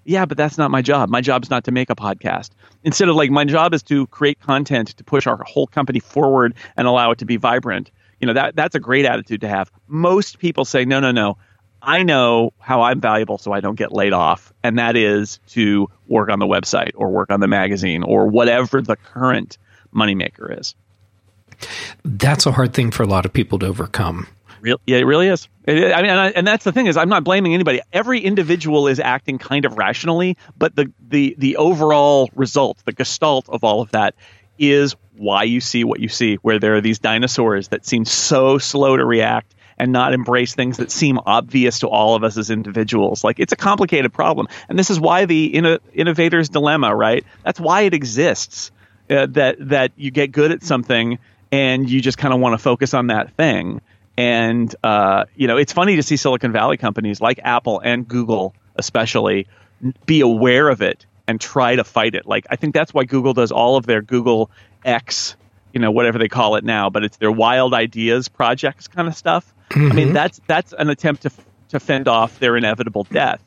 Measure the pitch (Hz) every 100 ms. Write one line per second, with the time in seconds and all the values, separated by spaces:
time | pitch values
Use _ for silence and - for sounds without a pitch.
0 | - 190 143 147 151 156 143 135 127 143
1 | 101 120 131 127 123 123 - 127 127 113
2 | 104 98 104 90 - _ - _ 160 -
3 | 185 156 143 143 143 156 170 156 - 143
4 | 131 - 143 147 - 139 143 127 110 -
5 | - 139 151 117 - 143 139 151 135 123
6 | - 143 139 135 120 123 - - 123 123
7 | 117 117 117 117 120 127 120 95 101 _
8 | _ - 123 123 139 160 156 147 107 131
9 | 135 117 113 107 107 98 95 _ - 151
10 | 175 190 - - 175 - 135 135 127 135
11 | 135 123 104 98 _ _ _ _ 135 170
12 | 180 139 123 117 117 - - 127 117 127
13 | 117 110 110 104 101 101 98 104 110 101
14 | 101 90 80 87 _ _ 120 117 117 117
15 | 104 104 104 - _ 123 104 104 98 _
16 | - 120 104 101 98 95 - 90 85 -
17 | 95 95 98 101 101 101 98 98 92 87
18 | 87 104 101 110 120 120 123 135 113 110
19 | - 123 127 107 92 - _ _ _ 110
20 | 107 95 - - - - - - _ _
21 | _ _ _ _ _ - - - - -
22 | 156 101 131 147 - 131 123 - 117 -
23 | 104 95 95 - - 98 95 92 - -
24 | 87 85 - _ _ - 110 127 - 123
25 | 131 151 190 170 - _ - 156 185 170
26 | 202 185 190 180 190 220 196 247 220 160
27 | 170 202 147 196 180 175 160 127 - 180
28 | 226 254 190 202 160 175 156 151 139 127
29 | 123 131 - 131 - 143 139 110 98 -
30 | 170 170 185 175 - - 160 147 135 -
31 | 120 147 139 139 135 139 160 165 151 147
32 | 143 139 127 127 127 143 127 - - 113
33 | 127 - 156 131 - 120 110 104 110 110
34 | 101 - - - _ - 143 143 143 -
35 | _ 107 104 98 113 120 123 120 117 110
36 | 113 - 117 101 110 110 107 107 110 107
37 | 110 113 127 - 113 98 98 - - 120
38 | 113 - - 139 131 139 - 143 139 131
39 | 123 117 110 113 - _ _ - 127 127
40 | 131 127 120 123 120 - 123 120 120 -
41 | 151 127 95 113 120 135 123 - 110 107
42 | 107 113 113 110 107 110 104 110 104 113
43 | 95 101 107 - - - 196 202 185 151
44 | 127 - 170 131 - - - 180 190 175
45 | 160 175 190 160 156 151 165 165 _ -
46 | 165 160 165 165 156 156 147 156 117 107
47 | 110 123 - - - - 160 190 202 160
48 | 127 113 165 101 - - - _ _ _
49 | - 139 135 135 131 - 135 143 127 -
50 | 139 135 143 143 156 165 - 131 120 120
51 | 113 123 _ _ - 139 131 131 131 131
52 | 127 - 143 127 127 113 135 120 127 131
53 | 120 107 - - 156 98 87 110 - _
54 | _ - 120 117 113 120 110 - 110 104
55 | 98 98 101 - 123 120 139 170 196 175
56 | 139 147 139 123 120 110 117 139 117 104
57 | 107 101 113 127 127 120 120 101 120 120
58 | 117 123 113 104 95 - _ - - 117
59 | 113 113 104 98 98 _ _ - 127 -
60 | - 160 127 110 123 123 151 113 92 -
61 | _ _ - 113 - 139 123 127 - 117
62 | 110 101 - 104 - 131 151 151 160 147
63 | 123 135 131 123 113 - 120 135 117 110
64 | 107 127 120 113 110 _ _ _ 131 117
65 | - - - - _ _ _ 123 113 113
66 | 120 113 110 123 107 107 110 107 98 104
67 | 104 - 107 110 113 127 131 123 117 113
68 | 113 123 123 - 120 131 139 - - 175
69 | 165 160 170 170 - _ - 143 147 156
70 | 135 147 175 - - 165 - - 151 143
71 | 165 147 - - _ _ _ 147 - 135
72 | 135 113 113 - 123 117 110 110 117 104
73 | 98 151 135 -